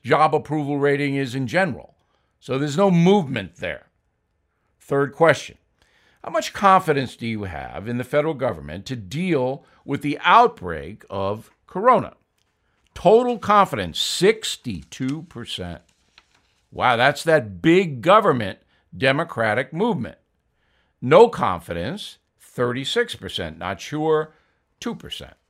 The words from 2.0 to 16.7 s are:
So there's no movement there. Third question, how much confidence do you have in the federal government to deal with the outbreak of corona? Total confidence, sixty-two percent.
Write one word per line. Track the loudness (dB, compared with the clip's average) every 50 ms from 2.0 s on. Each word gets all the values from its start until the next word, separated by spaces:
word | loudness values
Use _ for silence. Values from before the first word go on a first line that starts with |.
| _ _ _ _ _ _ _ _
So | -10 -6 -4 -4
there's | -2 -2 0
no | 2 4 4
movement | 6 6 6 6 6 4 4 0 -4 -6 -8 -10 _
there. | -10 -8 -8 -8 -8 -12 _ _ _ _ _ _ _ _ _ _ _ _ _ _ _ _ _ _ _
Third | _ -4 -2 0 0 0 0
question, | 2 4 4 4 2 0 -12 -18 _ _ _ _ _ _ _ _ _ _ _ _ _ -12
how | -6
much | -4 -4 -4 -6 -4
confidence | 2 4 6 6 6 4 2 0 0 -2 -6 -8
do | -10 -8
you | -8 -6 -6 -8
have | -8 -10 -10 -12 -12 -12 -12 -8 -6
in | -6 -6
the | -6
federal | -2 -2 -2 0 -2 -2
government | -4 -4 -4 -4 -6 -10 -12 -12 -12 -10
to | -10 -12
deal | -12 -12 -10 -8 -6 -2 -2 0 0 -2 -2 -6 -8 _ _ _ _ -10
with | -8 -8 -6 -4
the | -4 -4 -2 2
outbreak | 4 6 6 6 4 2 -4 -8 -8 -8 -8 -8 -12 -14 -18 _ -10
of | -8 -6 -4 -4 -6 -6 -10 _ _ _ _
corona? | _ -6 0 2 4 4 4 2 -4 -12 _ _ _ _ _ _ _ _ _ _ _ _ _ _ _ -6
Total | 0 4 6 6 6 6 4 -2 -2
confidence, | 0 2 4 4 4 4 0 -4 -6 -4 -4 -6
sixty-two | -6 -4 -2 2 2 2 2 2 -2 -10 -10 -10 -10 -10 -10 -10 -12 -14 -10 -8 -6 -6 -6 -6 -10
percent. | -14 -16 -16 -14 -12 -10 -10 -10 -10 -12 -14 _ _ _ _ _ _ _ _ _ _ _ _ _ _ _ _ _ _